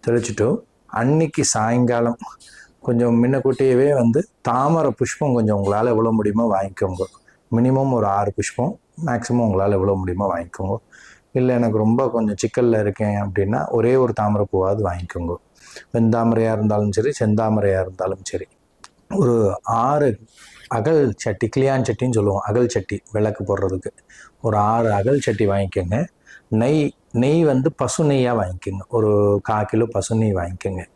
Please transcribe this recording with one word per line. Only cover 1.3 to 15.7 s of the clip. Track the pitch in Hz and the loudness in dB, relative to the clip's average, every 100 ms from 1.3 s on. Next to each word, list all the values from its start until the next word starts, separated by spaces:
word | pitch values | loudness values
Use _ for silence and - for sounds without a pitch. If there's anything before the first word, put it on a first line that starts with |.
| - | 0
சாயங்காலம் | 139 117 110 120 123 120 117 120 - - - - - _ | -2 0 0 2 2 2 0 -4 -12 -20 -20 -20 -20 _
கொஞ்சம் | - 120 120 117 | -2 0 2 2
முன்னக்கூட்டியவே | 120 135 135 131 135 127 143 | 2 2 0 2 2 4 4
வந்து | 139 117 120 196 _ | 4 2 2 -2 _
தாமரை | - 123 139 165 151 | -2 0 2 2 0
புஷ்பம் | 117 123 - 147 | -2 -4 -2 0
கொஞ்சம் | 123 107 104 | 0 2 0
உங்களால | 98 104 117 | 0 0 2
எவ்வளோ | 110 113 | 2 2
முடியுமோ | 113 104 104 117 | 0 0 0 0
வாங்கிக்கோங்க. | 95 98 98 98 92 92 - _ _ _ | 0 -4 -4 -4 -4 -8 -8 _ _ _
மினிமம் | 113 123 135 135 | 0 2 2 0
ஒரு | 123 104 | 0 0
ஆறு | 98 101 | 0 -2
புஷ்பம், | 101 101 - 131 208 _ - 160 | -4 -6 -4 -4 -6 _ -10 -4
மேக்ஸிமம் | 120 - 123 117 | -4 -2 0 0
உங்களால | 95 98 | 0 0
எவ்வளோ | 101 95 | 0 0
முடியுமோ | 98 92 90 101 | 0 -2 -4 -2
வாங்கிக்கோங்க. | 85 85 - 95 104 _ - - - _ | -4 -8 -8 -6 -6 _ -20 -20 -20 _
இல்ல | 131 127 | -2 0
எனக்கு | 123 117 107 | 2 0 2
ரொம்ப | 110 117 131 | 2 2 0
கொஞ்சம் | 117 107 | 0 -2
சிக்கல்ல | 101 113 - 120 110 | -2 -4 0 2 2
இருக்கேன் | 104 101 104 101 | 0 -2 -2 -2
அப்படின்னா | 101 95 98 120 147 | -4 -2 -2 -2 -2
ஒரே | 117 113 131 | 0 2 2
ஒரு | 127 | 2
தாமரை | 107 107 104 101 | 0 0 0 0
பூவாவது | 95 92 104 | 0 0 0
வாங்கிக்கோங்க. | 98 90 87 - 85 87 _ _ - | -2 -4 -10 -8 -6 -8 _ _ -20